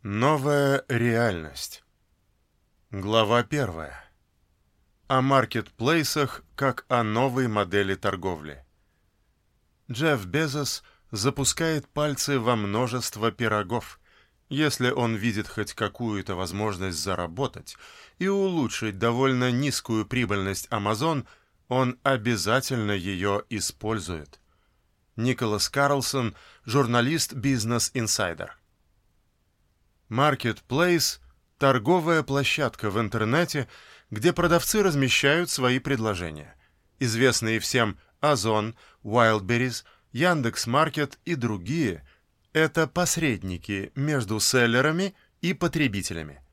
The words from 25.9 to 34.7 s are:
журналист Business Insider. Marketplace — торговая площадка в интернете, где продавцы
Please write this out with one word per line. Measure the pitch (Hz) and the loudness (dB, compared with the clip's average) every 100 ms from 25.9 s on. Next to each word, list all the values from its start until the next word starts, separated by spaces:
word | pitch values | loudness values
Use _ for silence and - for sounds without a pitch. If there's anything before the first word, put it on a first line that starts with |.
| 139 131 139 117 - - - - | 2 0 -2 -4 -6 -20 -18 0
журналист | 127 120 120 120 160 - | 2 4 4 2 0 -2
Business | 131 139 131 107 120 - | -2 -2 0 0 0 -2
Insider. | 131 110 - 92 82 90 - _ _ _ _ _ _ _ _ _ _ _ _ _ _ _ | -2 -2 -2 -2 -4 -10 -14 _ _ _ _ _ _ _ _ _ _ _ _ _ _ _
Marketplace — | 113 135 131 120 107 _ 135 175 170 - - - _ _ _ | 2 2 2 -2 -4 _ 0 2 2 0 -4 -16 _ _ _
торговая | 139 123 113 180 160 160 | 2 4 4 2 4 0
площадка | 147 139 135 - 131 - 107 | 2 0 0 0 -2 -2 -2
в | 98 | -2
интернете, | 107 113 107 143 175 151 123 - - - _ | -2 0 0 2 0 -2 -6 -10 -20 -20 _
где | 107 160 | 0 0
продавцы | 175 170 220 - | 2 4 4 2